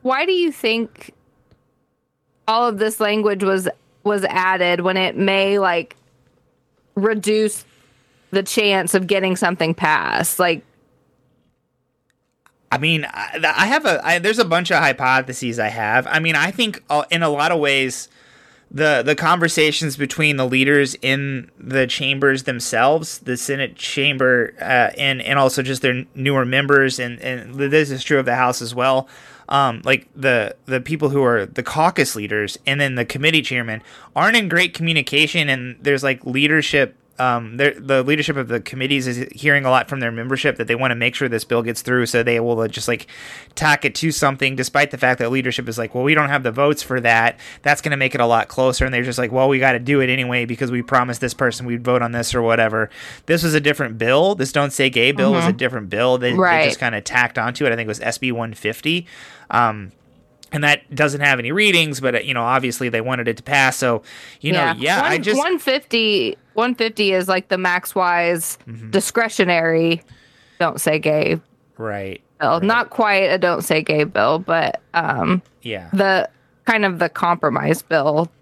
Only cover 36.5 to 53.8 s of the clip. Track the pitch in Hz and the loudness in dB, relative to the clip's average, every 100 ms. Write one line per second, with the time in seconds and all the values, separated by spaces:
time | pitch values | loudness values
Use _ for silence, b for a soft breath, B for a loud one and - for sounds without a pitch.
36.5 | 156 143 147 135 - _ - 127 120 113 | 2 2 0 0 -4 _ -4 -2 -2 -4
37.5 | 120 143 110 131 135 127 151 143 143 120 | -4 -4 -4 -2 0 2 0 0 -4 -4
38.5 | 117 - 127 131 139 127 120 131 120 147 | -6 -6 -8 -2 -2 -2 -6 -8 -6 0
39.5 | 143 131 127 - 135 120 113 120 131 147 | 0 2 2 0 -4 -6 -6 -6 -2 -2
40.5 | 127 110 117 131 120 117 - 131 117 - | -2 -2 0 0 0 -2 -2 -2 -2 -2
41.5 | 120 117 113 - 127 120 120 117 117 117 | -2 -2 -6 -2 0 0 0 0 0 0
42.5 | 117 113 107 110 117 - B B B B | 0 -2 -4 -4 -6 -6 B B B B
43.5 | - 156 143 143 - 160 151 143 135 135 | -2 2 2 0 -2 -2 2 0 2 -2
44.5 | 131 127 143 143 127 127 123 117 131 127 | -2 -2 0 0 2 0 2 0 0 -2
45.5 | 120 120 113 117 123 135 151 143 139 127 | -4 -6 -6 -6 -2 0 2 2 0 -2
46.5 | 113 143 147 - 127 120 113 117 - B | 0 0 0 -2 -2 2 4 4 0 B
47.5 | B 143 147 151 139 131 131 120 117 104 | B 0 0 0 -2 -2 0 2 2 0
48.5 | - 131 123 131 127 123 120 120 127 135 | 0 0 2 -2 -2 -4 -4 -2 2 2
49.5 | 135 131 123 120 143 131 131 123 123 117 | 4 2 0 2 2 2 0 0 -2 -2
50.5 | 117 127 123 120 131 123 117 127 - 127 | -4 -2 -4 0 0 2 -2 -6 -2 -2
51.5 | 110 123 120 120 123 120 117 117 127 117 | -2 -6 -4 0 0 0 -4 -2 0 2
52.5 | 113 113 110 107 B B B - 165 165 | 4 2 2 -2 B B B -2 0 2
53.5 | 151 147 147 | 2 2 0